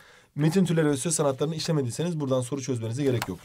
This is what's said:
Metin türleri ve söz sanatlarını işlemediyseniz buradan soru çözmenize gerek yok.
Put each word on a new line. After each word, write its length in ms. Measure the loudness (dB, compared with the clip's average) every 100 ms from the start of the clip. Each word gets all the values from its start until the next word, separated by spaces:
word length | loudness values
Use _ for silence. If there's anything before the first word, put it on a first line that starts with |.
| -18 -20 _
Metin 300 | 0 2 4
türleri 220 | 4 4 2
ve 100 | 2
söz 180 | 0
sanatlarını 400 | 0 0 0 -2
işlemediyseniz 640 | -2 -2 0 0 -2 -4 -2
buradan 200 | 0 0
soru 220 | -2 -4
çözmenize 400 | -4 -4 -4 -2
gerek 260 | 0 0 -2
yok. 100 | -8